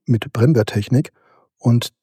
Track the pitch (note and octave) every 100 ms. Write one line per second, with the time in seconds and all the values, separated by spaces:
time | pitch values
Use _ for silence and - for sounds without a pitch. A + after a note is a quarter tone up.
0 | - A2+ - A#2+ B2+ C#3 G#2+ G#2 - B2
1 | - _ _ _ _ _ A#2+ A#2+ - -